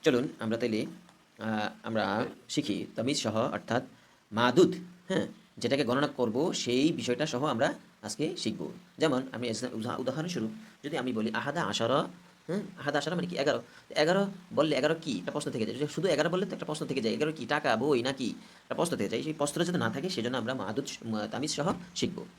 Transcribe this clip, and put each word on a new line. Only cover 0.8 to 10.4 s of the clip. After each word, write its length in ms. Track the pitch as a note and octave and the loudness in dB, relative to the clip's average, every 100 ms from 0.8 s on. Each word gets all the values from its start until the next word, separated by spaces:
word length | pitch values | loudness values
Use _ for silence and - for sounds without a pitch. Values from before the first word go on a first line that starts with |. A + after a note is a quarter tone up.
| C#3 - - - _ - | -2 -8 -20 -20 _ -8
আহ, 300 | G#2+ G#2+ G#2 - | -4 -2 -2 -6
আমরা 420 | A2+ A2+ G2 G2+ B2+ - - | -4 0 2 0 -2 -6 -6
শিখি 380 | - - F#2 - - | -4 -2 -2 -4 -4
তমিজ 220 | A#2 D3+ | -2 0
সহ, 340 | A2+ G#2+ C3 | 0 0 0
অর্থাৎ 320 | G2+ - A#2 - - - - _ | -2 0 -2 -2 -18 -20 -20 _
মাদুদ, 440 | G#2 A#2+ B2+ A#2+ - - - - | 2 4 8 6 4 -8 -18 -2
হ্যাঁ, 200 | F#3 F#2+ - - - | -2 -2 -8 -20 -4
যেটাকে 260 | A#2 C#3 | 0 2
গণনা 240 | B2 B2+ C#3+ | 4 2 2
করব 460 | - A#2+ A2+ E3 | 0 0 2 0
সেই 380 | - - B2 D3+ | 0 2 4 4
বিষয়টা 340 | D#3+ A#2+ B2 D3+ | 2 0 0 0
সহ 200 | B2 D3+ | 0 0
আমরা 280 | A#2 C#3+ D4 - - | 2 2 0 -12 -14
আজকে 340 | G#2+ - D3 - | -10 -4 -4 -2
শিখব। 340 | - - D#2 - - - | -4 -4 -8 -10 -18 0
যেমন 300 | D#3 C3 C3 | 2 2 0
আমি 160 | A2+ A#2+ | -4 -4
এস-, 260 | G#2+ B2 | -2 -4
উদা-, 240 | A2 A2+ E2 | -4 -4 -2
উদাহরণস্বরূপ 540 | B2 C#3 E3+ F3 | -2 -2 -4 -2